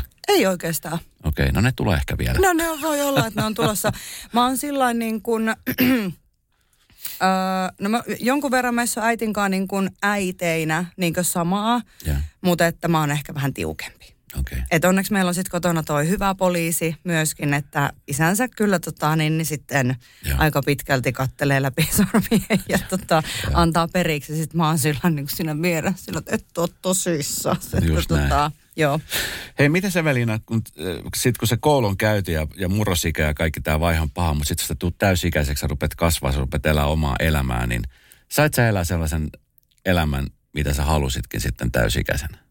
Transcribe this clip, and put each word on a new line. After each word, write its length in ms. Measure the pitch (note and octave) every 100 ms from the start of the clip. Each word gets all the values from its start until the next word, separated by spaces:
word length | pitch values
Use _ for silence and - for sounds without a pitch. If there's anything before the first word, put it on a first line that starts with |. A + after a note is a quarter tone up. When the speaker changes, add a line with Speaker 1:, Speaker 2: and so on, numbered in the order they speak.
| - _ -
Speaker 1:
Ei 180 | G4 F#3+
oikeastaan. 540 | F3+ E3+ D#3+ D#3 E3+ - _
Speaker 2:
Okei, 280 | D#2+ - C#2
no 100 | B1+
ne 100 | B2 A#2+
tulee 220 | A2+ D2+
ehkä 200 | - -
vielä. 220 | A#2+ B2+
Speaker 1:
No 140 | F#4+
ne 160 | E4 E4
on, 120 | D#4
voi 200 | D#4 D4
olla, 260 | C#4+ C4+ A3+
että 140 | G3
ne 40 | A3
on 80 | G#3+
tulossa. 360 | A3+ G#3 G#3+ - - - -
Mä 120 | A3+ B3
oon 120 | C4
sillain 420 | D4 C#4 B3 A#3
niin 220 | A3+ A3
kuin, 280 | - A3 A3
<clears throat> 60 | - - - B3+ B3+ F#3+ - _ _ _ _ _ _ _ - - -
öö, 60 | F#3 F#3+ F#3+ F#3+ F#3 -
no 100 | G3+
mä 140 | A#3 - -
jonkun 320 | A#3 C#4+ C#4
verran 240 | B3+ B3 A#3+
meissä 260 | A#3+ A#3
on 60 | A3+
äitin 260 | A3+ A3
kanssa 160 | G#3 G3
niin 180 | F#3+ F#3+
kuin 220 | G3 F#3+ -
äiteinä 840 | G3+ G3+ F#3 F#3 F3 D#3+ D#3 D#3+ F3 -
niin 160 | F3
kuin 100 | E3+
samaa, 580 | F3 F3+ E3+ G3+ A3 A#3+ - - -
Speaker 2:
Joo. 100 | C#2+ D2+ -
Speaker 1:
mutta 260 | F3+ F3 E3+
että 200 | - E3+
mä 120 | D#3+
oon 120 | D3
ehkä 220 | D3 C#3
vähän 200 | C#3+ C3+
tiukempi. 600 | G#2 D#2+ D2+ - - - _ - -
Speaker 2:
Okei. 180 | B1+ - -
Speaker 1:
Et 140 | E3 F3
onneksi 280 | F#3+ F#3+
meillä 160 | G3+ F3+
on 60 | F3
sit 140 | F#3
kotona 340 | F3 F3 E3
toi 240 | D#3 D3 D#3
hyvä 280 | G3 G3 F#3+
poliisi 600 | F#3 F3 E3 E3 E3 D#3+
myöskin, 500 | F3 E3 D#3 - D3
että 400 | C#3+ - D3 C#3+ - -
isänsä 400 | C#3 E3 G#3 B3+
kyllä 320 | - G#3 F3+
tota, 360 | D#3+ - D#3 D#3+
niin, 220 | D#3 D#3+
niin 80 | D#3
sitten 500 | D3 - C#3+ B2 C3 - - -
Speaker 2:
Joo. 120 | C3+
Speaker 1:
aika 220 | D#3 C#3+ C#3
pitkälti 460 | C#3+ - C3+ B2+
kattelee 500 | A#2+ C3 - C#3+ C3+
läpi 280 | C3+ D3 D3+
<laughs> 60 | -
sormien 480 | F#3+ A3 - A3 -
ja 80 | G#3 -
Speaker 2:
Joo. 100 | - -
Speaker 1:
tota, 340 | F#3+ - D#3+ - -
Speaker 2:
Joo. 80 | -
Speaker 1:
antaa 340 | C#3+ E3+ E3 E3
periksi. 480 | F#3 E3+ D3 - D3+
Sit 160 | D#3
mä 140 | E3 D#3
oon 120 | D#3+
sillä, 200 | D3+ C3 F3
niin 160 | D3 C#3
kuin 100 | -
siinä 260 | D#3+ D3
vieressä, 440 | F3 E3 G3 F3 -
sillä, 140 | E3+
että 160 | - A3
et 220 | - -
oo 100 | F3 -
tosissaan. 760 | F#3 F#3 F3+ D#3 C3+ - C3+ - -
Että 140 | F2+ E2+
Speaker 2:
Just 240 | D#2 -
näin. 120 | D#2
Speaker 1:
tota, 280 | C#2+ C#3 D3+ - _ -
joo. 240 | D3 D#3 - - - - - -
Speaker 2:
Hei, 100 | C#3+
miten 220 | F3 G3 E3+
Evelina, 420 | D#3+ B2+ A#2 A2 -
kun, 160 | A2+ - -
äh, 320 | F2+ C2+ F2+ -
sit 220 | B2+ A2+
kun 100 | A2
se 100 | A#2
koulu 300 | D3+ C#3 G#2
on 100 | G2
käyty 340 | G#2+ G#2 F2
ja, 160 | D#2 D2 -
ja 140 | F2+
murrosikä 540 | G#2 G2+ E2+ F2 D#2 D2+
ja 80 |
kaikki 280 | C#2+ D#2+ C#2
tää 180 | D#2 D#2
vaihan 300 | E2+ D#2+ D2+
paha, 240 | F2+ E2
mut 140 | D2 D2
sit 120 | E2+
kun 80 | -
sä 80 | D#2
tuut 220 | F2 -
täysikäiseksi, 640 | G2+ F2 E2+ D#2 C#2+ C#2+
sä 60 | C#2
rupeat 280 | C#2+ D2 -
kasvaa, 360 | E2 - C2+
sä 80 | C#2
rupeat 260 | B1+ C#2+ D#2
elää 200 | D2 D2
omaa 300 | D#2 D2 -
elämää, 480 | D#2+ D2 C2 A#1+ A#1+
niin 140 | B1 - - _ _ -
sait 220 | - D3+
sä 140 | - A#2
elää 140 | G2+
sellaisen 460 | E2 F2 D#2 D#2 D2+ - _ _ _ _ F#2+
elämän, 420 | F2 D2+ C#2 C2+ - _
mitä 200 | D2+ C#2+
sä 100 | C#2 C#2+
halusitkin 560 | D#2 C2 A#1 - A1
sitten 300 | B1 - A#1+
täysikäisenä? 680 | B1 G#1+ - - - - - _